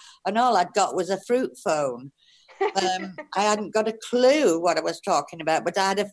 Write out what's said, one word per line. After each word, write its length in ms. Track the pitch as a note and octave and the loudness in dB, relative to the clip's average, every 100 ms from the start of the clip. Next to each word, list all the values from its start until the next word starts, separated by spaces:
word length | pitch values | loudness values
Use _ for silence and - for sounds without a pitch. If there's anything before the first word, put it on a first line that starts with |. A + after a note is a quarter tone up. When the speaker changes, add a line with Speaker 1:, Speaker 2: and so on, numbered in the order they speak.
| - - F#3+ | -20 -8 -4
Speaker 1:
and 100 | A3 | 2
all 180 | B3+ G3+ | 2 2
I'd 160 | F3+ | 2
got 220 | G#3 F#3 F3 | 0 0 0
was 160 | F3 | -2
a 100 | G3 - | -4 0
fruit 240 | B3 B3+ - | -2 -2 -6
phone. 480 | G3 D#3 C#3 A#2+ C#3 _ _ _ _ - | -2 0 -2 -6 -14 _ _ _ _ -6
Um, 540 | F#4+ - F#3 F#3 F#3+ F3+ | -2 0 -2 -4 -8 -14
Speaker 2:
<laughs> 140 | - F#3 | -8 -2
Speaker 1:
I 40 | |
hadn't 320 | G#3 G#3+ G3+ A3 | 0 0 -2 -2
got 120 | A3 | -2
a 120 | A3 - | -6 -4
clue 500 | B3 B3+ D4+ A#3 E3 | 2 4 6 4 2
what 200 | F3 D#3+ | 2 0
I 20 | |
was 180 | E3 D#3+ | -2 -6
talking 380 | G3+ D#3 - E3 | 0 0 0 -6
about, 240 | D#3 D#3+ F3 | -2 0 0
but 120 | G3 | 0
I 120 | F#3+ | 0
had 100 | G3 | 0
a 100 | G3+ | -4